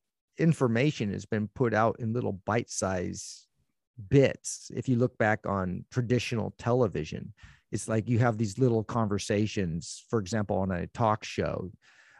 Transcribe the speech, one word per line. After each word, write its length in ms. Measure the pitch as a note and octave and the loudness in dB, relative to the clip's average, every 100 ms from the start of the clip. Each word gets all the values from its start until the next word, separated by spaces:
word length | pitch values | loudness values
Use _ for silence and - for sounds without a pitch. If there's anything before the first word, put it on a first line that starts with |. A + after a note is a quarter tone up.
| _ _ _ - | _ _ _ 0
information 760 | E3 - B2+ A2+ D3 - G#2+ | 2 4 2 4 2 0 -2
has 120 | F#2+ - | -4 -4
been 220 | A2 G#2+ | -2 -2
put 260 | - B2 | 0 2
out 260 | G#2+ A2+ - | 4 2 0
in 140 | A2+ | -2
little 200 | A#2 G#2 F#2+ - | -2 -2 -4 -2
bite-sized 1040 | A2+ - - F#2+ F#2 F#2 F#2 - - _ _ _ _ _ - G2 | -2 -2 -4 -2 -2 -4 -6 -12 -18 _ _ _ _ _ -20 2
bits. 640 | C#3 B2+ - - - - - | 4 4 2 -8 -12 -10 -6
If 120 | A#2+ | 0
you 100 | A#2+ | 2
look 200 | A#2+ - | 0 2
back 300 | A2 G#2+ F2+ | 2 2 0
on 380 | G2 F#2 F2+ - | -2 -2 -4 -6
traditional 640 | - A#2 B2 - A#2 G2 - | -4 0 0 0 -2 -4 -4
television, 760 | A#2 B2 A2 D#2+ D#2 - - - - - _ | 0 2 2 0 -6 -8 -12 -16 -20 -20 _
it's 160 | G#2+ - | -8 -2
like 200 | A2 G2+ | -2 2
you 120 | A#2 | 4
have 180 | B2 G#2+ | 4 2
these 220 | A2+ G2 | -2 2
little 240 | C3 A2+ | 2 2
conversations, 1200 | G#2+ A#2+ A2 G2+ - G#2+ G#2+ - F2+ D#2+ - - - | 0 0 0 -2 0 0 0 -2 -2 -4 -8 -14 -4
for 120 | A#2 | -4
example, 380 | F2+ A2 G2+ F#2+ | -2 -2 -2 -2
on 140 | F#2+ | 0
a 140 | F2+ F2 | -2 -4
talk 360 | - A2+ G#2+ | 0 2 2
show, 480 | - - D#2 C#2+ F2+ - _ _ _ _ | -2 -4 -2 -4 -8 -14 _ _ _ _